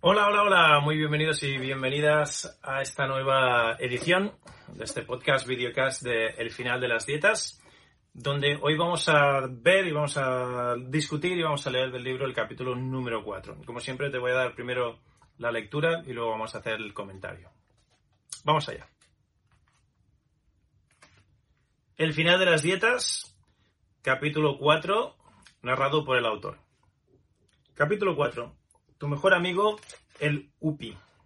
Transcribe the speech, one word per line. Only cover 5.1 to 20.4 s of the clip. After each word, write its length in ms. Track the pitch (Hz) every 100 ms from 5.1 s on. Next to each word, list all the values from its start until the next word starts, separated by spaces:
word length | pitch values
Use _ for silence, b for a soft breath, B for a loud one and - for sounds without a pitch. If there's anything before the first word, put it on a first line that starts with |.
| 123 135 135 123
videocast 520 | 127 123 117 131 -
de 220 | 123 113 110 110
El 140 | 117
final 280 | - 123 123
de 60 | 127
las 200 | 113 110
dietas, 540 | 143 190 220 - - b b b b _
donde 420 | - 123 143 143 143
hoy 140 | 143 156
vamos 320 | 170 175 -
a 400 | 151 143 139 131
ver 340 | 127 135 190
y 60 | 185
vamos 260 | 147 147 143
a 600 | 135 127 127 123 123 120
discutir 600 | 127 147 151 151 180 175
y 60 |
vamos 240 | 160 143 139
a 40 |
leer 200 | 127 131
del 140 | 127
libro 200 | 123 127
el 100 | 135
capítulo 420 | 120 110 127 127 123
número 480 | 131 131 123 113
cuatro. 320 | 104 98 95 - -
Como 140 | 120
siempre, 280 | 117 131 143
te 100 | 131
voy 120 | 123
a 60 | 127
dar 180 | 127
primero 460 | - 123 127 120 117 b b b _
la 120 | 117
lectura 540 | 117 107 143 160 165 131
y 60 |
luego 180 | 117 117
vamos 240 | 110 110
a 40 | 113
hacer 160 | 110
el 200 | 110 107
comentario. 560 | 104 98 95 92 90 - _ _ _ _ _ _ _ _ -
Vamos 240 | - 151 139
allá. 200 | - - _ _ _ _ _ _ _ _ _ _ _ _ _ _ _